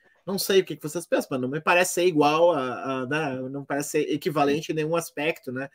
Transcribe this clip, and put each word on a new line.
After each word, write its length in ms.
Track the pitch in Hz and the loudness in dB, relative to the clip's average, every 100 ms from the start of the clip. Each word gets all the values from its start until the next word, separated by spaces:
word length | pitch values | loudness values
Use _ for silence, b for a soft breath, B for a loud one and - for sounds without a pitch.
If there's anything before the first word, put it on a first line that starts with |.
| _ _ - | _ _ -6
não 120 | 196 | -4
sei 240 | - 196 | 2 2
o 20 | |
que, 100 | 185 | 2
que 80 | 151 | -2
vocês 240 | 151 175 - | -8 -8 -2
pensam, 220 | 262 - | -2 -2
mas 80 | 131 | -2
não 80 | 127 | -2
me 100 | 151 | -2
parece 320 | 170 175 175 | 2 2 2
ser 140 | 180 180 | 2 2
igual 460 | 151 147 156 175 | 4 4 6 4
a, 500 | 151 127 113 123 131 | 4 0 -4 -6 -6
a, 40 | 127 | -4
né, 420 | 151 147 131 131 | -2 -2 -4 -6
não 120 | 139 | -8
parece 280 | 135 143 143 | -6 -4 -2
ser 200 | 151 139 | -2 0
equivalente 640 | 151 185 151 143 147 165 | -2 0 2 2 0 -2
em 20 | |
nenhum 220 | 156 156 165 | -4 -2 -2
aspecto, 560 | 160 - 151 170 - | -2 -4 -4 -4 -8
né, 160 | 127 139 | -10 -10